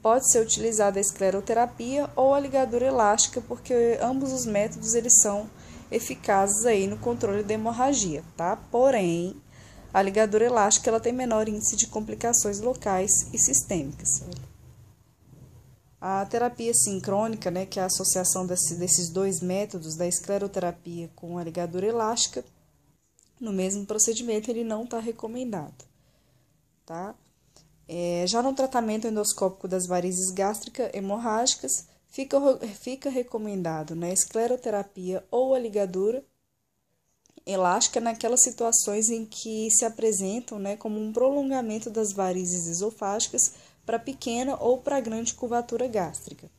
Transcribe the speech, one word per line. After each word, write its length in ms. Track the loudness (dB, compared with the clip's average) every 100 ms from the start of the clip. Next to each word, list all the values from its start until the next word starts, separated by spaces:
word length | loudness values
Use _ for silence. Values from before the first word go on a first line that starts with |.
pode 260 | 6 4 6
ser 140 | 4
utilizada 560 | 4 0 0 2 2 2
a 20 |
escleroterapia 1080 | -2 2 0 0 0 2 2 -2 -2 -2 0 4
ou 180 | 4
a 60 | 4
ligadura 460 | 2 2 2 2 2
elástica, 540 | 4 4 4 2 -2
porque 560 | -8 -12 0 4 4 2
ambos 300 | 0 0 -2
os 120 | -2 0
métodos, 500 | 0 0 -2 0 0
eles 240 | 6 6
são 280 | 6 0 -6 -14 -18 -18 -4
eficazes 760 | -4 -4 -6 2 4 4 2 4
aí 220 | 2 2
no 100 | -2
controle 460 | -4 0 0 0
da 100 | 0
hemorragia, 720 | -2 -2 2 2 2 0 -4 -8 -4
tá? 200 | -2 -2
Porém, 840 | -2 4 6 6 2 0 -4 -8 -18 -20 -20 -20 0
a 80 | 2
ligadura 420 | 4 4 4 4
elástica, 460 | 4 4 4 4 2
ela 80 | 2
tem 140 | 0
menor 360 | -2 0 0 0
índice 280 | -2 -2 -2
de 100 | -2
complicações 720 | -4 -6 -4 0 2 0 -2
locais 760 | -2 -2 0 0 2 2 0
e 60 | 0
sistêmicas. 840 | 2 2 0 -4 -4 -6 -2 -2 -4 -12 -14 -20 -20 -20 -20 _ _ _ _ -20 -20 -20 -20 _ _ _
A 240 | -4 -4 -2
terapia 460 | 0 -2 -2 2
sincrônica, 800 | 2 2 0 0 0 0 -2 -4
né, 160 | -4 -4
que 140 | -4
é 20 |
a 40 | -2
associação 600 | 0 0 2 2 0 0
desse, 300 | 0 -2 -2
desses 340 | 2 2 2
dois 300 | 0 0 0
métodos, 560 | -2 -2 -4 -8 -10 -4
da 100 | -2
escleroterapia 1040 | -2 -2 -4 -2 -4 -4 -6 -12 -12 -12 -14
com 220 | -10 -8
a 40 |
ligadura 420 | -6 -6 -4 -2
elástica, 600 | -2 0 0 0 -2 -4 -12 _ _ _ _ _ _ _ _ _
no 120 | -4
mesmo 320 | -2 -2 -4
procedimento, 640 | -4 0 2 0 -2 -2 -2
ele 140 | -4
não 240 | -4 -4 -4
tá 140 | -6
recomendado, 840 | -6 -8 -8 -6 -6 -6 -8 -14 -20 _ _ _ _ _ _ _ _ _ -12
tá? 300 | -10 -10 -12 _ _ _ -20 _ _ -10
É, 360 | -4 -2 0 2
já 120 | 2
no 140 | 0
tratamento 540 | 0 0 0 0 -2 -2
endoscópico 580 | 0 0 0 0 -2 -4
das 220 | -2 0
varizes 420 | 0 0 -2 -2
gástricas 580 | 0 0 -2 -8 -4 -4
hemorrágicas, 920 | -4 -4 -2 0 0 0 0 -2 -4 -6 _ _
fica, 320 | -8 0 4 4 2 -4 -10
fica 300 | -10 -6 -4
recomendado, 840 | -4 -4 -6 -4 -4 -4 -4 -6 -6
né, 160 | -2
escleroterapia 1120 | 0 0 0 0 0 -2 -4 -4 -8 -6 -6 -2
ou 200 | 0 2
a 60 | 2
ligadura 680 | 2 0 0 2 0 0 -8 _ _ _ _ _ _ _ _ _ _ -16
elástica 560 | -4 0 2 4 2 0
naquelas 420 | -2 -2 0 2
situações 640 | 2 2 2 2 2 0 0
em 160 | -2
que 440 | -6 -10 -8 -4 2
se 120 | 2
apresentam, 760 | 2 0 0 0 -2 -4 -8 -8
né, 160 | -6 -6
como 240 | -6 -6
um 120 | -2
prolongamento 800 | 2 4 4 0 -2 -2 -4 -4
das 220 | -2 -2
varizes 560 | 0 0 0 -2 -4 -4
esofágicas 840 | -2 -4 -4 -4 -2 -2 0 0 -2 -20 _ -4
pra 120 | -4
pequena 560 | -4 -8 -4 -2 -2 0
ou 160 | 2 2
pra 240 | 0 -2
grande 320 | -2 -4 -4
curvatura 560 | -6 -2 -2 -2 -4 -2
gástrica. 600 | -2 -2 -6 -14 -18 -20